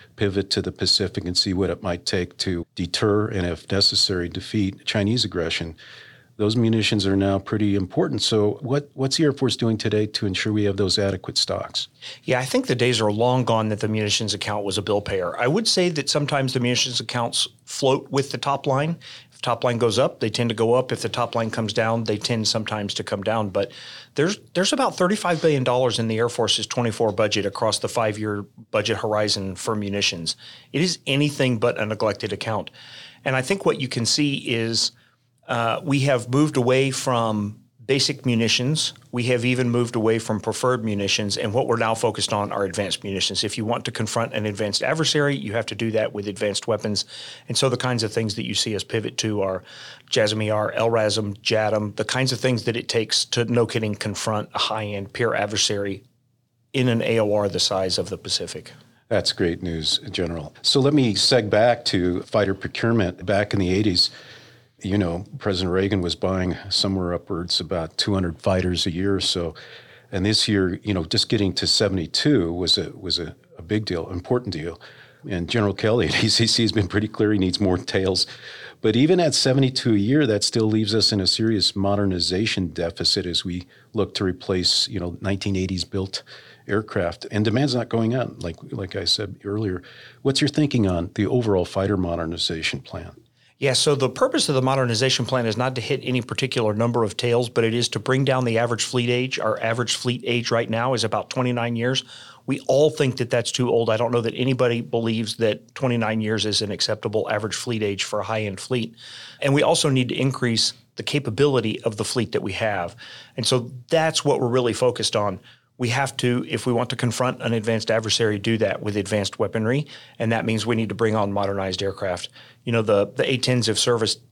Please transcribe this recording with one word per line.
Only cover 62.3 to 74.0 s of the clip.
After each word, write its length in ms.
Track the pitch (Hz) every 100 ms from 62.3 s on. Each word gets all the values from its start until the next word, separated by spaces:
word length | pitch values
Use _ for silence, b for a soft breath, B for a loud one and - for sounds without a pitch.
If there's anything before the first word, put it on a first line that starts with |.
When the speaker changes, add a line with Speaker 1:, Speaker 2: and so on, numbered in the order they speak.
| 107 95
Speaker 1:
procurement. 720 | 95 - - 117 117 90 - 95
Back 260 | 101 104
in 60 | 101
the 120 | 90
eighties, 400 | 95 107 87 - B B B B B B _
you 180 | 98 101
know, 260 | 90 85 101 135
President 340 | 107 92 92
Reagan 280 | 92 98 98
was 160 | 87 -
buying 400 | 92 95 90 - 101
somewhere 460 | - 98 95 87
upwards 460 | 87 - 90 87 -
about 360 | 82 87 80 -
two 160 | -
hundred 260 | 95 90 82
fighters 440 | - 92 90 87
a 60 | 98
year 240 | 82 98
or 60 | 95
so. 340 | - 92 85 B B B B B B
And 160 | 95 101
this 220 | 107 -
year, 320 | 101 92 92
you 100 | 104
know, 120 | 92
just 240 | 82 113 -
getting 240 | 113 98
to 160 | 85 85
seventy-two 840 | - 104 95 78 - 147 135 82
was 240 | 87 87 -
a, 140 | - -
was 240 | 90 82
a, 160 | 82 - _ -
a 60 |
big 220 | 82 107
deal, 260 | 101 87